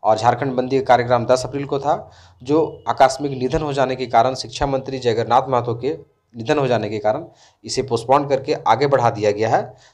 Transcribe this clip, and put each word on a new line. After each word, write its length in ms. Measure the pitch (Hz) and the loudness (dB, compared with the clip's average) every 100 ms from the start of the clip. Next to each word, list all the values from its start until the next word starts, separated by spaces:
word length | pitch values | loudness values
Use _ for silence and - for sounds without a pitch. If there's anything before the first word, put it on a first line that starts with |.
और 140 | 104 107 | 2 2
झारखंड 360 | 117 120 139 | 2 0 0
बंदी 260 | 127 127 131 | -2 0 0
का 60 | 131 | 4
कार्यक्रम 400 | 120 120 123 117 | 2 4 0 2
दस 200 | 127 - | 0 0
अप्रैल 200 | 139 143 | -6 -4
को 140 | 143 | -4
था, 320 | 143 165 - - - _ | -2 -2 -4 -20 -20 _
जो 400 | 127 151 151 - - | -2 0 0 -4 -6
आकस्मिक 440 | 120 131 - 143 | 4 4 4 -6
निधन 300 | 135 127 156 | -4 -2 -2
हो 120 | 151 | -2
जाने 220 | 143 127 127 | 0 0 -2
के 100 | 123 | 0
कारण, 300 | 123 120 131 | 2 2 0
शिक्षा 300 | 117 - 143 | -8 -4 -2
मंत्री 340 | 135 131 131 | -2 -4 -2
जगन्नाथ 420 | 120 110 113 120 135 | 0 0 2 2 2
महतो 260 | 127 120 117 | -2 -2 -4
के 220 | 127 160 - _ _ 120 | -4 -6 -12 _ _ -14
निधन 220 | 113 147 | -2 0
हो 80 | 131 | 2
जाने 220 | 120 107 | 0 -2
के 100 | 107 | -4
कारण 260 | 104 131 170 _ _ _ | -2 -2 -6 _ _ _
इसे 180 | 113 127 | -10 -6
पोस्टपोन 460 | 117 117 - 135 139 | -2 -4 2 0 2
करके 260 | 135 - | -2 -2
आगे 340 | 147 - 120 143 | -4 2 2 4
बढ़ा 220 | 139 117 | 4 2
दिया 220 | 101 104 | 2 0
गया 180 | 104 110 | 0 0
है। 240 | 143 - - _ | 0 -2 -12 _